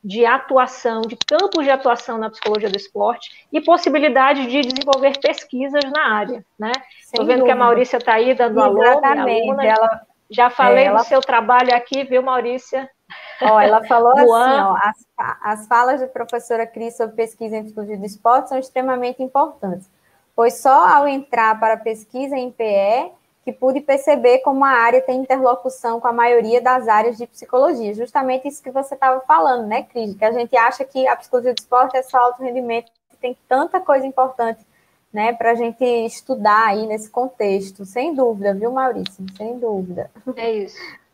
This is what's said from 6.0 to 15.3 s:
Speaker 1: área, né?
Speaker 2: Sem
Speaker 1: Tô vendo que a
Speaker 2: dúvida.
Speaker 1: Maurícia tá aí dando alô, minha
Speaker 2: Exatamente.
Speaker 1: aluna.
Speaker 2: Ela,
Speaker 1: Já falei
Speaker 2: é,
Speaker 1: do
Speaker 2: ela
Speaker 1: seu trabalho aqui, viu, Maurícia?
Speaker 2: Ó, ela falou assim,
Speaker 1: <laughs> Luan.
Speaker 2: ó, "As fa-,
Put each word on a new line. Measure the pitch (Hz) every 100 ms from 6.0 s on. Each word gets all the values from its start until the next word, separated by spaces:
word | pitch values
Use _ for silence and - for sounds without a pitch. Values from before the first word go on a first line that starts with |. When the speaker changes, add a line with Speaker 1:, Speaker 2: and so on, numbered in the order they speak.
| 285
Speaker 1:
área, | 214 208 233 _ _
né? | 214 247 - -
Speaker 2:
Sem | - -
Speaker 1:
Tô |
vendo | - 254
que | 247
a |
Speaker 2:
dúvida. | 254
Speaker 1:
Maurícia | 240 233 254 247
tá | 240
aí | 226 247
dando | 247 240 220
alô, | 208
minha | 202 226
Speaker 2:
Exatamente. | 277 277 285 262 226 247
Speaker 1:
aluna. | 269
Speaker 2:
Ela, | 220 220 226 220 _ _ _
Speaker 1:
Já | 214 240
falei | 247 254 240
Speaker 2:
é, | 196
Speaker 1:
do | 214
Speaker 2:
ela |
Speaker 1:
seu | 240 269
trabalho | 262 240 214 247 254
aqui, | 240 240 269
viu, | 262 254
Maurícia? | 262 254 240 254 - 262 262 _ _ - - -
Speaker 2:
Ó, | 214 214
ela | 208 220
falou | 220 233 233
assim, | 269
Speaker 1:
<laughs> | 247
Luan. | 226 254 277 196
Speaker 2:
ó, | 185
"As | 208 - _ -
fa-, | -